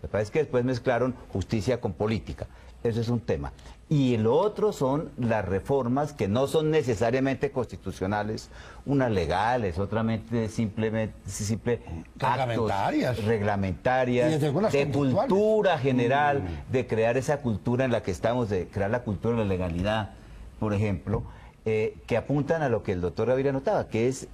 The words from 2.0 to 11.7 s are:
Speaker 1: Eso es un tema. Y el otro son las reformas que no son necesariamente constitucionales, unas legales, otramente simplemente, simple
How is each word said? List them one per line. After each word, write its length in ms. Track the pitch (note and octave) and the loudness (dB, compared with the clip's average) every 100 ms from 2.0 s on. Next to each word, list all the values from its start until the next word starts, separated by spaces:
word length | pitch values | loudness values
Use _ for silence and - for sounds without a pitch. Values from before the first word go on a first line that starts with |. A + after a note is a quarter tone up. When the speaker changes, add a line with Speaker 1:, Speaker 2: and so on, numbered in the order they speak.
| G#2+ A2+ - - - - - - | -2 -2 -4 -10 -10 -14 -20 -4
Speaker 1:
Eso 200 | A#2+ A2 | -2 0
es 80 | A#2 | 0
un 100 | A#2+ | -2
tema. 320 | - E2 C#2 - - - - | -2 -4 -4 -10 -20 -20 -2
Y 240 | D3+ C3 A#2 | 2 4 4
el 100 | A2 | 4
otro 440 | C3+ G#3 G#3+ G#3 | 4 2 2 -2
son 360 | - C3+ C#3+ - - | 0 0 0 -4 -4
las 260 | A#2+ A2 F#2 | 0 0 0
reformas 680 | F#2 - C#3 A#2 B2+ D3+ | -2 0 0 2 0 -2
que 140 | - G2+ | -2 0
no 180 | A2 C#3 | 2 2
son 220 | D#3+ D#3 | 2 4
necesariamente 800 | D#3 B2+ G#2 A#2 C3 C3+ C3 C#3+ | 2 2 2 2 2 0 0 -2
constitucionales, 1000 | - - - F#2+ - F#2+ G#2 G#2 A2 - - - - - | -2 -6 -6 -10 -4 -2 0 -2 -6 -10 -18 -18 -14 -2
unas 260 | C#3 B2+ | 2 2
legales, 680 | G2+ D#2+ F2 A2 B2+ G#2 E2+ | 2 2 2 2 2 0 -2
otramente 720 | G2 G#2+ A2+ A2 - A#2 A2 | -2 0 0 -2 -2 -2 -2
simplemente, 640 | - A2+ G2+ A2+ A2 A2 - - | -2 -4 0 -2 0 -4 -6 -12
simple 540 | G2 G#2 A2 - | -6 -4 -2 0